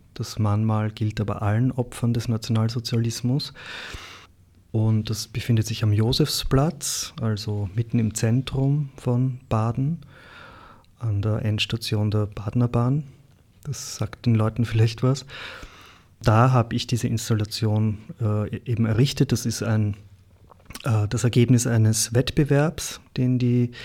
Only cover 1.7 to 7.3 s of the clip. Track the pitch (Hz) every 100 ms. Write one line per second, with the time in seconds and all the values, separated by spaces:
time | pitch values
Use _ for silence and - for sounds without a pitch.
1.7 | 123 120 - 120 117 113 110 - 110 110
2.7 | 120 117 117 113 - 123 139 - - -
3.7 | - - - - - - _ _ _ _
4.7 | 107 110 110 107 104 - 120 - 110 104
5.7 | 113 110 104 110 127 143 - - 131 156
6.7 | - - - - - 113